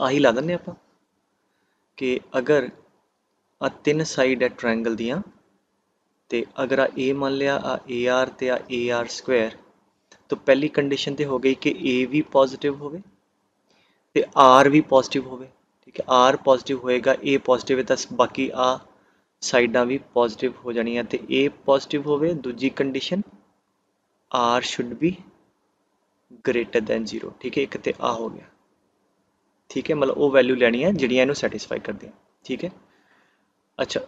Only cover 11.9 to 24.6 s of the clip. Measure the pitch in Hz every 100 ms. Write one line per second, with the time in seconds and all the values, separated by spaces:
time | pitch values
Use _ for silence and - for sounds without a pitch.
11.9 | 127 123 147 151 139 135 131 147 139 147
12.9 | 170 - _ _ _ _ _ _ _ _
13.9 | _ _ 156 - 147 131 131 139 151 151
14.9 | 135 123 139 131 127 131 _ _ _ _
15.9 | - - 127 127 139 139 131 - 131 127
16.9 | 123 131 131 143 135 - 123 110 131 113
17.9 | 131 - 120 120 - 131 127 127 131 -
18.9 | _ _ _ _ _ - 127 120 123 120
19.9 | 139 - 120 120 107 127 120 123 117 117
20.9 | 120 113 127 - 135 143 - - 139 -
21.9 | 151 147 147 165 160 123 117 131 - 139
22.9 | 131 - 185 - - _ _ _ _ _
23.9 | _ _ _ _ 127 117 123